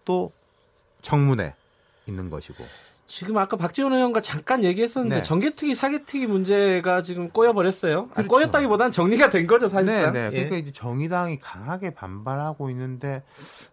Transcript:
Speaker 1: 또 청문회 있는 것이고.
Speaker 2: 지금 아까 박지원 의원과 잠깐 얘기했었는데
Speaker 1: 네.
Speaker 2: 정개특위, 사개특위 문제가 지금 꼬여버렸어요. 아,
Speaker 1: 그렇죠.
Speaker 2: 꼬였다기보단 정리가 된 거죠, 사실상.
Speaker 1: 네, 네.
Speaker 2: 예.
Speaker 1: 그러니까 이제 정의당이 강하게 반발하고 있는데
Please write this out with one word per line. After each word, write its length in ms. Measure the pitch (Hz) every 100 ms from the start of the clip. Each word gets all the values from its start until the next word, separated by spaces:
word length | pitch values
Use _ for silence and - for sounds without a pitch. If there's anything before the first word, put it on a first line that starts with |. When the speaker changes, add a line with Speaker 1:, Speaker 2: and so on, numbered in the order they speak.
| -
Speaker 1:
또 260 | 180 180 - _ _ _ _ _ _
청문회 520 | - 151 143 123 80 71 _ _ _ _ -
있는 220 | 95 92
것이고. 340 | 76 - 69 - - - _ _
Speaker 2:
지금 300 | - 180 214
아까 180 | 196 202
박지원 380 | 165 - 269
의원과 280 | 262 254 233
잠깐 440 | - 151 - 254 185
얘기했었는데 520 | 185 233 262 240 -
Speaker 1:
네. 40 |
Speaker 2:
정개특위, 540 | - 165 277 302 302 240
사개특위 520 | 277 294 - 277 247
문제가 760 | 196 190 202 202 185 180 180
지금 280 | 175 175 175
꼬여버렸어요. 800 | 220 233 214 185 185 170 156 233
아, 20 |
Speaker 1:
그렇죠. 140 | - 202
Speaker 2:
꼬였다기보단 600 | 247 311 294 269 208 247
정리가 380 | 226 175 233 269
된 180 | 190 170
거죠, 220 | 233 220
사실상. 420 | 190 190 220 156
Speaker 1:
네, 180 | 123 110
네. 60 | 131
Speaker 2:
예. 80 |
Speaker 1:
그러니까 140 | 143 175
이제 140 | 147
정의당이 680 | 135 117 127 160 180 175 143
강하게 520 | - - 120 185 190
반발하고 760 | - 95 98 113 135 151 151 139
있는데 540 | 123 127 127 139 135 - - 143 - -